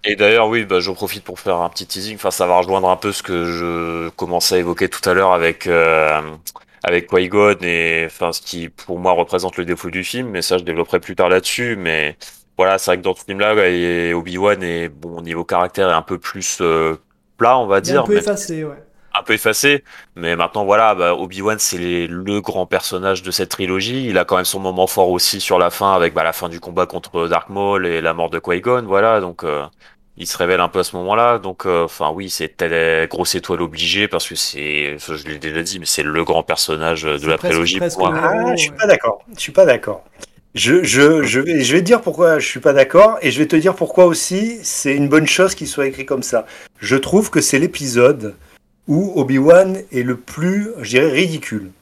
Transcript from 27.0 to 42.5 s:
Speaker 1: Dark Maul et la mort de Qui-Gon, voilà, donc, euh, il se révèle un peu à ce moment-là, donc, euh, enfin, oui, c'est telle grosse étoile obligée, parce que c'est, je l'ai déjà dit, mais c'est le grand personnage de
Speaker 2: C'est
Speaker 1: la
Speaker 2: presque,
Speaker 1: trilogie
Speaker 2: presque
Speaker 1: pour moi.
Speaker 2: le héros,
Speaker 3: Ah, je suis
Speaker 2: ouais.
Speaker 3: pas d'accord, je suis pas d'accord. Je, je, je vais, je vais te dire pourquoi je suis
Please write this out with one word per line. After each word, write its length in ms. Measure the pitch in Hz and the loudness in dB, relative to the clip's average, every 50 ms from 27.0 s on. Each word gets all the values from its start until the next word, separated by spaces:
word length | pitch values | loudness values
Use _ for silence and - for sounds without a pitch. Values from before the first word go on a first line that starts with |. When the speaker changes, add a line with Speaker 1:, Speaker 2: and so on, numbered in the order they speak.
| - - - 85 85 85 | -14 -8 -6 -4 -2 0
Speaker 1:
Dark 200 | 85 85 - - | -2 -2 -4 -6
Maul 340 | 98 98 101 98 101 95 92 | -6 -4 -2 -2 -2 -2 -2
et 140 | 87 82 82 | -2 -4 -2
la 140 | 80 82 82 | -2 -2 -2
mort 160 | 85 85 82 | -2 -4 -4
de 80 | 82 82 | -4 -6
Qui-Gon, 460 | - 92 87 90 90 120 123 123 117 | -4 -4 -6 -4 0 -2 -2 -2 -2
voilà, 340 | 98 98 98 104 113 113 107 | 0 0 2 4 4 2 2
donc, 220 | 92 87 85 - 90 | 0 -4 -10 -8 -6
euh, 200 | 80 73 73 71 76 _ _ _ - _ _ _ _ _ - | -4 -4 -4 -6 -10 _ _ _ -20 _ _ _ _ _ -14
il 60 | 87 | -12
se 100 | - - | -10 -4
révèle 220 | - 90 87 92 90 | -4 0 0 2 2
un 100 | 87 87 | 0 0
peu 120 | - - | 0 -2
à 20 | |
ce 140 | 87 - - | -4 -2 -6
moment-là, 420 | 90 90 95 104 113 120 120 117 110 | -8 -4 -2 0 2 2 2 2 0
donc, 260 | 95 95 92 - - | -4 -10 -12 -6 -2
euh, 200 | 95 90 85 85 | 0 0 0 0
enfin, 260 | 80 - - 80 76 | -2 -4 -4 -4 -4
oui, 160 | 78 92 98 92 | -4 -6 -8 -10
c'est 280 | - - 82 78 _ | -8 -8 -8 -10 _
telle 500 | - 90 82 82 82 82 82 80 80 82 | -6 -4 -2 0 0 2 2 2 0 0
grosse 300 | 82 - - 87 - - | -2 -4 -4 -4 -2 -2
étoile 260 | 90 - - 90 85 | -4 -4 -4 -4 -4
obligée, 460 | 87 80 78 78 85 90 92 101 104 104 | -4 -6 -6 -6 -4 -2 0 0 -2 -2
parce 180 | - 82 - - | -2 -6 -6 -6
que 60 | 85 | -6
c'est, 600 | 78 - - - 71 73 76 76 73 73 71 73 73 | -6 -6 -6 -6 -8 -8 -6 -4 -4 -4 -6 -8 -10
je 300 | - - 78 76 73 78 | -10 -10 -10 -10 -10 -12
l'ai 100 | 76 71 | -12 -10
déjà 240 | 73 78 78 80 | -10 -6 -6 -6
dit, 160 | 82 - 98 92 | -6 -6 -8 -8
mais 80 | 82 | -6
c'est 160 | - - - | -4 -4 -4
le 220 | 73 76 76 82 85 | -4 -2 -2 -2 -2
grand 180 | - 82 82 | 0 0 -2
personnage 600 | 80 - 80 - - - 78 78 80 82 82 78 80 | 0 -2 -2 -2 0 -2 -2 -2 -2 -2 -2 -2 -2
de 140 | 78 76 73 | -4 -4 -2
Speaker 2:
C'est 80 | 73 80 | 0 -2
Speaker 1:
la 80 | 80 76 | -2 0
Speaker 2:
presque, 140 | - 180 | 0 0
Speaker 1:
trilogie 260 | 82 82 85 85 92 - | 0 0 0 0 0 -2
Speaker 2:
presque 200 | 175 170 - 190 | -4 -4 -2 0
Speaker 1:
pour 120 | 185 180 | 0 0
moi. 100 | 160 156 | 0 0
Speaker 2:
le 60 | 160 165 196 220 | 0 0 0 0
héros, 80 | 233 247 | 0 -2
Speaker 3:
Ah, 60 | 247 | 0
je 40 | - | -2
suis 80 | - 147 | -2 -4
Speaker 2:
ouais. 60 | 147 | -2
Speaker 3:
pas 100 | - 220 208 | -2 2 4
d'accord, 340 | 170 - - 113 104 - - - | 4 2 2 -4 -4 -4 -10 -20
je 80 | 113 - | -12 -12
suis 120 | - - | -12 0
pas 120 | 139 190 190 | 4 4 6
d'accord. 380 | 156 123 113 - 110 101 82 - _ _ - - _ _ - _ _ _ | 6 4 2 0 -8 -10 -10 -14 _ _ -20 -20 _ _ -20 _ _ _
Je, 280 | - 104 117 151 180 | -2 2 4 4 4
je, 400 | 175 120 120 131 143 151 160 156 | 4 4 4 6 6 6 6 4
je 160 | 139 113 107 131 | 2 0 0 0
vais, 200 | 139 170 165 147 | 0 0 0 0
je 100 | 127 117 | 2 2
vais 80 | 139 180 | 2 2
te 40 | 180 | 4
dire 160 | 180 240 220 | 4 4 4
pourquoi 380 | - 180 - 156 180 165 160 147 | 4 -4 0 4 4 4 4 2
je 80 | - | 0
suis 100 | - | -4